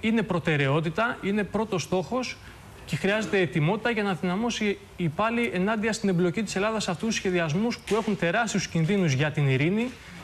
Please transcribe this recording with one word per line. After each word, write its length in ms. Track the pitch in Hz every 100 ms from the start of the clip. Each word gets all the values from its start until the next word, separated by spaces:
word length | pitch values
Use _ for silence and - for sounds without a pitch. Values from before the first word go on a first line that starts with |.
είναι 220 | 220 226
προτεραιότητα, 920 | 208 175 170 147 139 147 165 165 226 -
είναι 220 | 190 208
πρώτος 380 | 196 202 202 185
στόχος 540 | - 185 170 254 240 - - - - - -
και 100 | 147
χρειάζεται 420 | 185 214 190 202
ετοιμότητα 520 | 175 170 151 214 240
για 120 | 226
να 120 | 202
δυναμώσει 640 | 175 185 180 233 - 214 196 - -
η 120 | 175
πάλι 420 | 147 220 233 233
ενάντια 380 | 185 190 226 220
στην 160 | 208 202
εμπλοκή 340 | 175 180 170
της 140 | 214 190
Ελλάδας 260 | 208 220
σε 80 | -
αυτούς 160 | 170 226
τους 80 | 208
σχεδιασμούς 640 | 196 180 165 160 226 233
που 160 | -
έχουν 240 | 208 220 196
τεράστιους 480 | 170 196 226 196 -
κινδύνους 460 | 170 160 202 175
για 180 | 131 151
την 180 | 151 143
ειρήνη, 420 | 131 151 214 247 - - -